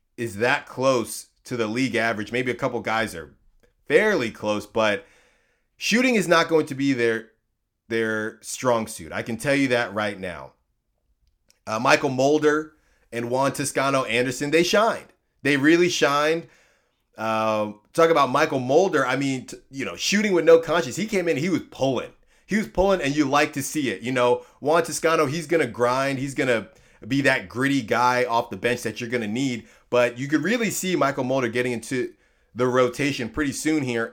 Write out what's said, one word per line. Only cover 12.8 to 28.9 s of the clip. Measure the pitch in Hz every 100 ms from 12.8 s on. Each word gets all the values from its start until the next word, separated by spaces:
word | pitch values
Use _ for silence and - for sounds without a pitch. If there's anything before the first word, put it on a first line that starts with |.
| _ _ -
and | 117 120
Juan | 127 135
Toscano | 135 139 - 135 135
Anderson, | 110 117 131 127 147
they | 156
shined. | 170 202 226 107 - _ _ _
They | 131 143
really | 143 170 175
shined. | - 147 143 151 165 151 _ _ _ _ _ _ -
Uh, | 110 110 110 107 107 104 _
talk | - 165
about | 160 131
Michael | 139 156 139
Mulder. | 123 147 196 151 127
I | 135
mean, | 139 131 107
t-, | - _
you | 135
know, | 104 87
shooting | - 202 214
with | 175 156
no | 165
conscience. | 160 170 139 113
He | 220
came | 196 170
in, | 143
he | 180
was | 143 -
pulling. | - 135 117 73 _ _ _ -
He | 208
was | 190
pulling, | - 196 185
and | 139 147
you | 139
like | 143 151
to | 147
see | 135 156 127
it. | 95
You | 113
know, | 131 123 123 - -
Juan | 135 165
Toscano, | 170 147 160 165 143
he's | 165 151
gonna | 165 127
grind. | 104 120 131 139 135
He's | 139
gonna | 131 131 113 98 - _ - 107
be | 139
that | 135 131 92
gritty | 113 139 139
guy | 107 113 123 123
off | 117 117 120
the | 95
bench | 120 120
that | 113